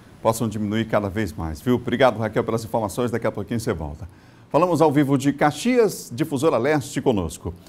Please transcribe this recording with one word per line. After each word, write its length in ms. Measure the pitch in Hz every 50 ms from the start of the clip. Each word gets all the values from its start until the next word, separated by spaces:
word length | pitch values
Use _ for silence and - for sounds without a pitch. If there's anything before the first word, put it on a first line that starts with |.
| - - - -
possam 260 | - 113 113 - 123
diminuir 380 | 110 107 110 107 101 104 113 113
cada 240 | 113 117 107 104 98
vez 220 | 87 110 110 92
mais, 300 | - - 82 80 78 -
viu? 140 | - 123 123
Obrigado, 440 | 120 120 123 117 117 131 127 107 107
Raquel, 240 | 113 107 107 127 113
pelas 200 | - 107 117 113
informações. 480 | 98 - 117 110 98 - - 123 117
Daqui 140 | 117 113 -
a 60 | 110
pouquinho 280 | - 107 98 - 117 117
você 140 | 117 - 101
volta. 340 | 80 80 73 73 - - - - - - - - - - -
Falamos 320 | - 143 175 185 170 139
ao 100 | 160 156
vivo 260 | 131 147 147 131 143
de 140 | 131 120 143
Caxias, 800 | 139 - 147 147 147 - - 233 254 247 226 185 - - - - 120
Difusora 440 | 117 160 160 147 123 147 160 143
Leste 440 | 113 117 143 156 147 117 - - 143
conosco. 520 | - 139 117 95 87 78 - - - 90 87 - -